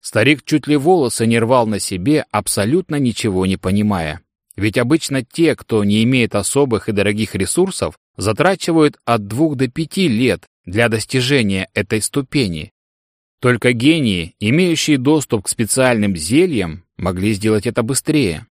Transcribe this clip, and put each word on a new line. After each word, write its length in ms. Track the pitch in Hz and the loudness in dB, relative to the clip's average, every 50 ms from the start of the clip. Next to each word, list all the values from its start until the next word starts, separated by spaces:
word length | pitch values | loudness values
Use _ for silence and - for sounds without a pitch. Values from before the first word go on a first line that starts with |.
Старик 420 | _ - - 113 110 131 156 139 _ | _ -4 -2 2 2 4 2 2 _
чуть 220 | - 156 151 135 | -2 -2 -2 0
ли 100 | 143 147 | 0 0
волосы 500 | 147 135 160 190 175 139 117 - - 117 | 2 4 4 4 4 2 0 0 0 0
не 120 | 113 117 117 | 2 2 2
рвал 280 | 117 110 131 123 117 | 2 2 2 2 2
на 120 | 110 107 95 | 2 -2 -4
себе, 480 | - - 101 92 87 120 151 151 - _ | -4 -6 -6 -4 0 0 0 0 0 _
абсолютно 640 | - 104 104 - - - 98 107 143 185 180 - 151 | -4 -4 -4 -2 -2 -2 0 2 0 0 0 -2 -4
ничего 500 | 143 139 120 110 - - 113 95 92 95 | -2 -2 -2 -2 -2 -2 -2 0 0 0
не 100 | 95 95 | 0 -2
понимая. 640 | 90 - 92 95 101 107 107 101 90 80 76 76 - _ _ _ _ _ _ - | -2 -2 0 0 2 2 2 0 0 -2 -4 -6 -8 _ _ _ _ _ _ -8
Ведь 220 | - 95 110 95 131 | -4 -4 -2 0 0
обычно 440 | 120 120 151 160 - - 139 135 | 0 2 0 0 -2 -4 -6 -6
те, 320 | 120 _ - - 165 156 127 | -6 _ -2 0 2 2 2
кто 280 | - - _ 113 110 104 | -2 -4 _ -2 0 2
не 180 | 101 104 107 113 | 2 2 4 4
имеет 300 | 120 131 127 117 101 - | 4 4 2 0 0 0
особых 540 | 104 95 - - 139 143 131 117 101 - - | -4 -4 0 0 0 2 2 0 -2 -2 -2
и 40 | |
дорогих 420 | 107 98 98 101 107 107 110 - - | -2 0 0 0 0 -2 -4 -4 -2
ресурсов, 640 | 98 95 90 - 165 185 190 180 - 101 80 - _ _ _ _ | -4 -4 -2 0 0 0 0 -2 -6 -6 -6 -6 _ _ _ _
затрачивают 840 | - 95 101 110 - 147 180 196 - - - 170 165 151 147 - _ _ | -4 -4 -4 0 0 0 0 0 -2 -2 0 2 2 2 2 0 _ _
от 220 | - 117 113 101 | -2 -2 -2 -2
двух 300 | 101 107 120 160 160 147 | -6 -2 0 0 0 2
до 120 | 123 131 123 | 0 -2 -2
пяти 400 | _ - 165 147 - 190 190 160 | _ -6 -8 -6 -2 -2 0 0
лет 380 | 110 107 131 123 95 85 - _ _ _ _ | 2 2 2 0 0 -2 -6 _ _ _ _
для 240 | - 90 107 117 117 | -6 -2 0 0 2
достижения 800 | 110 107 - - - 131 123 127 147 135 113 101 98 95 95 - _ | 0 -2 -4 -2 -2 -2 0 2 0 2 2 0 0 -2 -4 -4 _
этой 280 | 104 101 _ 110 107 | -4 -4 _ -2 -4
ступени. 680 | - - - 143 139 _ - 147 127 95 85 78 67 - _ _ _ _ _ _ _ _ _ _ _ _ _ _ | -4 -4 -4 -6 -6 _ -2 -2 -2 -2 -4 -8 -10 -14 _ _ _ _ _ _ _ _ _ _ _ _ _ _
Только 320 | - 123 123 113 - 123 | 0 0 0 2 2 0
гении, 640 | 127 113 117 147 165 165 143 113 98 87 82 85 _ _ | 0 4 4 2 2 4 2 0 0 -2 -4 -8 _ _
имеющие 580 | 104 104 123 165 185 180 160 147 - - 151 135 | -2 0 2 2 2 2 0 0 2 0 0 2
доступ 460 | 123 139 156 156 139 _ - 110 - | 4 2 2 2 2 _ -4 -4 -2
к 40 | - | -6
специальным 680 | - - 117 104 - 127 127 127 120 110 104 101 98 | -4 -4 -2 -2 0 2 2 2 4 2 2 0 -2
зельям, 680 | 82 78 82 113 151 185 185 151 107 90 82 78 92 _ _ _ | -4 -4 0 2 2 2 2 0 -2 -4 -4 -8 -12 _ _ _
могли 360 | - 95 87 92 90 95 107 | -6 -4 -4 -2 0 0 -2
сделать 340 | 110 98 101 110 110 107 - | -2 0 0 0 0 0 0
это 160 | 120 - - | -2 -2 -2
быстрее. 640 | 117 110 135 - - - 156 151 135 95 80 73 - _ _ | -2 -2 -2 -4 -2 0 0 2 2 0 -2 -6 -10 _ _